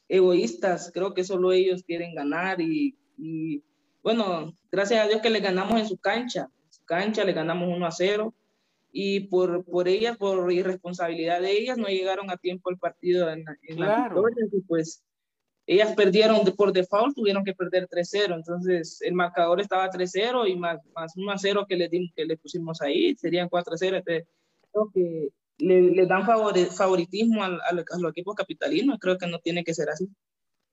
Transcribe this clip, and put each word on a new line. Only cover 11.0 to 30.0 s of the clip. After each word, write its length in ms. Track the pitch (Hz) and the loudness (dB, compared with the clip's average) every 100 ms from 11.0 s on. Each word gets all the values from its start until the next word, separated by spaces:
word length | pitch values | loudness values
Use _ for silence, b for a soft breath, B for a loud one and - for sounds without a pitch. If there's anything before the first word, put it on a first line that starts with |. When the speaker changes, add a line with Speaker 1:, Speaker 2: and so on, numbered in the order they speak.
| 170 165 165 175 | -4 -2 -2 0
Speaker 1:
de 140 | 185 | 0
ellas, 240 | 208 247 240 | 0 0 -2
no 100 | 202 | -2
llegaron 420 | 190 185 190 196 | -2 -2 -4 -6
a 80 | 180 | -6
tiempo 320 | 180 180 180 | -6 -6 -6
al 80 | 185 | -4
partido 520 | 170 - 175 180 165 | -6 -4 0 2 0
en, 160 | 160 156 143 | -4 -10 -16
en 160 | - 160 | -12 -4
las 140 | 190 | 0
Speaker 2:
Claro. 300 | 226 240 180 | 0 0 2
Speaker 1:
victorias, 260 | 226 247 214 | 0 0 -2
y 80 | 202 | -2
pues 440 | 185 165 160 - _ _ _ _ _ _ - | 0 -2 -2 -8 _ _ _ _ _ _ 2
ellas 260 | 180 214 214 | 4 4 4
perdieron 480 | 196 196 214 214 196 | 4 6 6 6 4
de, 60 | |
por 200 | 185 202 | 4 2
default, 440 | 185 180 202 254 277 | 2 2 2 2 0
tuvieron 280 | 214 196 | 0 0
que 100 | 196 | -2
perder 340 | 185 175 185 180 | -4 -2 -2 -2
tres 200 | 175 175 | -4 -2
cero, 240 | 196 202 170 | 0 0 -2
entonces 680 | 165 175 185 175 160 - | -6 -4 0 0 -2 -8
el 120 | 160 | -4
marcador 460 | 180 175 175 170 180 | 0 0 2 2 2
estaba 280 | 208 185 190 | 0 0 0
tres 220 | 180 180 | -2 -4
cero 320 | 185 226 254 214 | -2 0 0 0
y 100 | 180 | 0
más, 240 | 175 160 - - | -4 -6 -10 -12
más 180 | 165 180 | -10 -6
uno 140 | 196 | -6
a 60 | 196 | -2
cero 280 | 196 202 196 | 0 0 0
que 80 | 175 | -2
le 120 | 170 | 0
dimos, 220 | 170 180 - | -2 -4 -4
que 100 | 156 | -4
le 120 | 160 | -6
pusimos 440 | 147 175 165 165 | -8 -8 -8 -6
ahí, 340 | 143 160 175 - | -2 0 0 0
serían 340 | 170 175 180 | -2 -2 0
cuatro 240 | 175 175 | -2 -2
a 40 | 165 | -2
cero, 200 | 185 185 | -2 -2
entonces 300 | 185 165 165 _ _ _ _ | -2 -4 -6 _ _ _ _
creo 200 | 208 214 | -4 -2
que 360 | 190 175 160 151 - _ - | 0 0 -2 -6 -8 _ -2
le, 240 | 190 185 | 4 6
le 240 | 180 180 180 | 6 6 4
dan 180 | 190 | 2
favore-, 440 | 196 220 214 185 180 | 2 2 2 2 0
favoritismo 720 | - 190 185 170 196 226 220 | 0 2 2 0 0 2 2
al, 160 | 190 175 - | 0 -4 -2
al, 100 | 175 | -4
a 180 | 160 175 | -4 -4
los 120 | 170 | -4
equipos 240 | 165 180 208 | -6 -8 -6
capitalinos, 600 | - 160 147 160 269 226 | -8 -4 -2 0 0 0
creo 180 | 185 185 | -2 -2
que 100 | 175 | -4
no 120 | 170 | -6
tiene 240 | 165 170 | -4 -4
que 100 | 170 | -4
ser 160 | 165 147 | -4 -4
así. 180 | 160 | -4